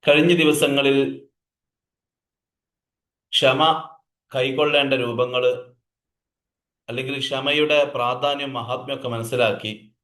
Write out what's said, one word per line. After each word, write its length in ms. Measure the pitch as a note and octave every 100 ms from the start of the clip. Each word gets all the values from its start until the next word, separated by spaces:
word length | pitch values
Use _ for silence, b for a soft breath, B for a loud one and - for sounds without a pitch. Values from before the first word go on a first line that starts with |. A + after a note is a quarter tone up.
| -
കഴിഞ്ഞ 280 | D3 E3 F3
ദിവസങ്ങളിൽ 920 | D#3 D3+ D3+ C#3 C#3 C#3 C3+ C3+ - _ _ _ _ _ _ _ _ _ _ _ _ _ _ _ _ _ _ _ _
ക്ഷമ 560 | - C#3 C3+ D#3 D#3+ - - _ _ _
കൈക്കൊള്ളേണ്ട 600 | C3+ C3+ C3+ D3 D3 C#3
രൂപങ്ങള്, 720 | C3 A#2+ A#2+ B2 B2+ B2 B2 - _ _ _ _ _ _ _ _ _ _ _ -
അല്ലെങ്കിൽ 300 | A#2+ C3 C#3
ക്ഷമയുടെ 680 | C#3 C3+ C#3 D3 D3+ D3
പ്രാധാന്യം, 680 | C#3+ B2+ A#2+ B2+ C#3+ C#3+ C#3
മഹാത്മ്യമൊക്കെ 560 | B2+ A#2 C3 C3 C3 B2+
മനസ്സിലാക്കി. 840 | A#2 A2+ B2+ A2+ G#2 G#2+ G#2+ - _